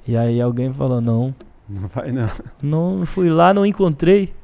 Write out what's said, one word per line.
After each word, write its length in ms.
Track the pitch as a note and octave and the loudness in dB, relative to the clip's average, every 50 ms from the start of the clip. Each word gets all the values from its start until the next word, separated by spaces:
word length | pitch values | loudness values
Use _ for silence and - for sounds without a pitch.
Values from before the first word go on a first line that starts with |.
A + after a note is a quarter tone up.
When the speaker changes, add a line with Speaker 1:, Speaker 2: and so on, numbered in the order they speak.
| - | -4
Speaker 1:
E 100 | B2 A#2 | -2 -2
aí 240 | A#2 A#2 A#2 A#2 A#2+ | 0 0 0 0 0
alguém 320 | A#2+ B2 A#2+ A#2+ B2 C3 | 0 0 -2 -2 -4 -4
fala, 280 | C3 C#3 C#3 C3 B2+ A#2+ | -4 -4 -2 -2 -2 0
"Não." 320 | A#2 A#2 A#2 A2+ B2 C3 C3 - - - - - _ - | 0 0 0 0 0 -2 -6 -10 -18 -20 -20 -20 _ -14
Speaker 2:
Não 180 | G2+ G2 F#2+ | -12 -10 -10
vai, 240 | F#2+ - C3+ - C#3 | -8 -8 -8 -6 -4
não. 180 | B2 C3 A#2 G#2 - - - - - _ | -4 -2 -2 -4 -4 -8 -14 -16 -14 _
Speaker 1:
Não, 460 | C#3 C#3+ D3+ D#3 E3+ F3+ F#3+ F#3+ F3 | -4 -2 -2 0 0 -2 -2 -2 -4
fui 240 | D#3+ - F#3+ F#3 E3+ | -4 -2 0 2 2
lá, 240 | D#3 D#3+ E3+ F#3 G3 | 4 6 6 6 6
não 100 | G3+ G3 | 4 2
encontrei. 720 | G#3 G3 - F#3+ F3 D3+ C3+ - E3 F#3+ G3+ G3 F3 - - | 0 2 2 0 0 0 0 4 4 4 4 2 -2 -8 -14